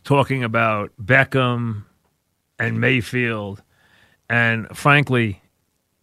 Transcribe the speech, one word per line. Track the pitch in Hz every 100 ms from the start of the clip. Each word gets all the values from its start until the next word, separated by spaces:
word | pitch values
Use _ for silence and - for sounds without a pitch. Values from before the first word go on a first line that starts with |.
talking | - 143 123 135
about | 117 113 113 107 101 -
Beckham | 98 131 135 135 123 120 117 107 - _ _ _ _ _ _ -
and | 117 113
Mayfield. | 120 131 - 127 120 110 101 101 _ _ _ _ _ _ -
And | 117 117 113 104 -
frankly, | 147 143 135 123 113 95 _ _ _ _ _ _